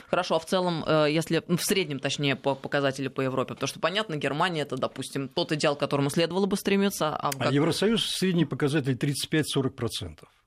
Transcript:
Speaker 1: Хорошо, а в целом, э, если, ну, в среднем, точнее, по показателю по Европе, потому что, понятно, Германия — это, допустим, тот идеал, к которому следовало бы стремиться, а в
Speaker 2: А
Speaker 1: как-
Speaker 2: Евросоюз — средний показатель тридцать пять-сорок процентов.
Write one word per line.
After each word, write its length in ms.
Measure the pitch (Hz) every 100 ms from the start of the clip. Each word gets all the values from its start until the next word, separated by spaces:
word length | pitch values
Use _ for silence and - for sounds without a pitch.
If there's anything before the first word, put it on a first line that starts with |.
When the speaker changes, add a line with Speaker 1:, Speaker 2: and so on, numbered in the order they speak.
| -
Speaker 1:
Хорошо, 260 | 170 180
а 40 | 160
в 60 | -
целом, 360 | 190 180 165
э, 220 | - 156 151
если, 320 | 156 160 165 -
ну, 100 | 175
в 60 |
среднем, 380 | - 196 160 139
точнее, 340 | 139 - 143
по 220 | 131 143 135
показателю 540 | 131 147 139 135 135
по 100 | -
Европе, 340 | 131 131 123
потому 140 | 117 139
что, 100 | -
понятно, 380 | 160 190 214 151
Германия — 440 | 139 143 185 165
это, 140 | 143 131
допустим, 520 | 117 - 131 139 135
тот 240 | - 170
идеал, 240 | 156 156 143
к 40 |
которому 300 | 139 143 139
следовало 360 | 170 165 175 196
бы 100 | 196
стремиться, 580 | - 196 196 - 156
а 160 | 147 147
в 60 | 139
Speaker 2:
А 80 |
Speaker 1:
как- 80 | -
Speaker 2:
Евросоюз — 520 | 139 160 147 196 226 -
средний 380 | - 185 175
показатель 520 | 147 127 147 156 135 123
тридцать 320 | 143 139 -
пять-сорок 460 | 156 147 139 127
процентов. 540 | - 113 - 87 78 - _